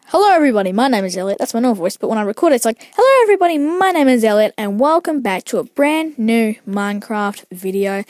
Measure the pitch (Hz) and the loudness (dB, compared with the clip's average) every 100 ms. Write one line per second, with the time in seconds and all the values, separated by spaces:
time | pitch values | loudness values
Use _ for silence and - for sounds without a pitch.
0 | _ 320 403 370 302 220 190 185 262 240 | _ 2 4 4 4 2 0 0 0 0
1 | 190 185 185 202 254 226 247 220 170 - | -2 -4 -6 -4 -4 -2 0 0 -2 -4
2 | - 220 208 214 349 269 233 220 - - | -4 -4 -4 0 2 2 0 -6 -10 0
3 | 494 539 453 403 349 320 285 349 381 359 | 4 4 4 4 2 0 -2 0 0 2
4 | 277 254 220 208 214 - 208 202 277 320 | 2 4 2 2 0 -2 -6 0 2 2
5 | 339 302 240 185 - 214 156 - 285 311 | 0 -4 -2 -6 -4 -6 -6 -2 0 0
6 | 320 302 220 226 220 214 - 196 202 202 | -4 -4 -2 0 0 -4 -8 -6 -4 -6
7 | 202 214 208 202 - 180 190 190 196 196 | -8 -6 -4 -6 -14 -12 -6 -4 -4 -4
8 | 202 | -6